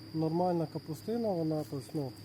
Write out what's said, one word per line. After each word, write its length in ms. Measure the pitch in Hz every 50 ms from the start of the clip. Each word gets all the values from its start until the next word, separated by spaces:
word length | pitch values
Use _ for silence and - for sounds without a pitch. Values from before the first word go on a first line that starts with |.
| - - -
нормальна 520 | 160 160 160 160 175 180 185 175 170 160 -
капустина, 560 | - 156 - - 151 - - 208 226 240 226 214
вона, 360 | 185 165 160 156 156 151 147 -
тобто, 200 | 151 135 120 - -
ну, 180 | 156 139 127 113 -